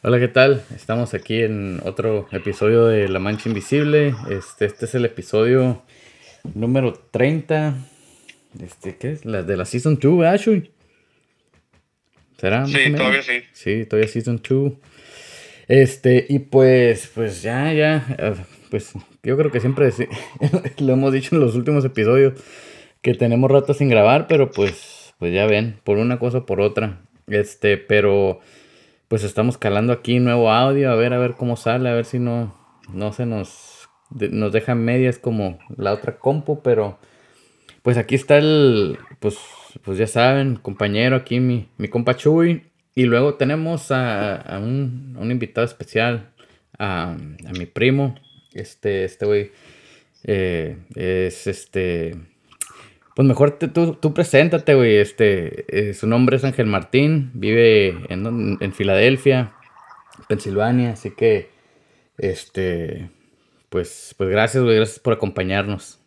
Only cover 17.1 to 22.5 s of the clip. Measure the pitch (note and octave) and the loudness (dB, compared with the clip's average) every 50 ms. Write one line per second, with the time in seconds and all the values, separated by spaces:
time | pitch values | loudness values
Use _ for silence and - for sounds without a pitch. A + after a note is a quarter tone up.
17.1 | _ A2 A2+ G#2+ F#2+ F2+ F#2 A2 A#2 B2+ C#3+ D#3 D#3+ D3+ D3+ D3+ D#3 D3+ A#2+ A#2+ | _ -4 -4 -4 -6 -6 -6 -4 -4 -2 -2 0 0 2 2 2 0 0 -2 -4
18.1 | C3 - - G#2+ G2+ F2+ F#2 - - - _ _ - G#2+ - - _ G2 - _ | -6 -4 -4 -4 -4 -6 -10 -18 -20 -20 _ _ -8 -8 -8 -8 _ -18 -18 _
19.1 | _ _ _ - C3 C#3 D3+ D3 C3+ A#2+ G#2+ B2+ C3+ C3+ D3 B2+ - A2+ A2+ - | _ _ _ -2 -2 -2 -2 -4 -4 -2 -2 -2 0 2 2 2 2 -2 -8 -8
20.1 | - - - - - - - C#3+ - F#3 - C3+ - - C#3+ C3 B2+ C3 C3+ C#3 | -8 -16 -16 -18 -8 -4 -2 -2 -2 -2 -4 -6 -8 -4 0 0 2 2 2 0
21.1 | C3 C3+ C3 - E3+ D#3+ C#3 A#2+ A2 B2 A#2+ D3 D3+ C#3+ C3 C3 - A2+ G#2+ A2 | 0 -2 -2 0 2 2 2 2 2 0 -2 0 0 0 0 0 -2 0 2 4
22.1 | B2 C3+ C#3 C3+ C3 - - - | 4 6 4 4 2 -4 -20 -20